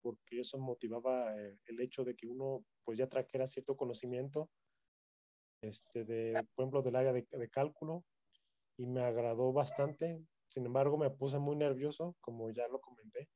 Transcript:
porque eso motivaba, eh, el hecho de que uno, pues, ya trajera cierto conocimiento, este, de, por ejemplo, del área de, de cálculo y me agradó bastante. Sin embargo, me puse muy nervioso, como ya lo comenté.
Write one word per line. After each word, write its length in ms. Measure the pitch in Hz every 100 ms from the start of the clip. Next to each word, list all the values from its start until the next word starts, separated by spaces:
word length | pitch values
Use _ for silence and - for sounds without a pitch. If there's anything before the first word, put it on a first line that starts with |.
porque 360 | 120 110 _ 120
eso 180 | 123 135
motivaba, 800 | 131 120 113 117 127 127 117 107
eh, 160 | 101 101 -
el 120 | 117
hecho 220 | 127 -
de 120 | 123 117
que 100 | 113
uno, 380 | 127 135 131 - _
pues, 140 | - 113
ya 80 | 131
trajera 400 | 131 127 131 131
cierto 300 | - - 135
conocimiento, 760 | 123 117 123 123 139 147 156 _ _ _ _ _ _ _ _ _ _ _
este, 420 | 107 107 _ 120
de, 280 | 110 113 113 113 113 -
por 80 |
ejemplo, 180 | 131 139
del 140 | 127 127
área 160 | 131
de, 120 | 127 117
de 180 | 139 117
cálculo 560 | 135 143 147 156 170 - _ _ _ _ _ _ -
y 80 |
me 160 | 123 127
agradó 520 | 123 117 120 117 127
bastante. 680 | 135 139 - 143 147 165 165 160 _ _
Sin 180 | 135 120
embargo, 320 | 131 139 151
me 100 | 143
puse 300 | 139 135 143
muy 160 | 143
nervioso, 600 | 147 147 127 147 147 170 175
como 300 | - 117 113
ya 160 | 110 120
lo 140 | 131
comenté. 480 | - 123 110 123 147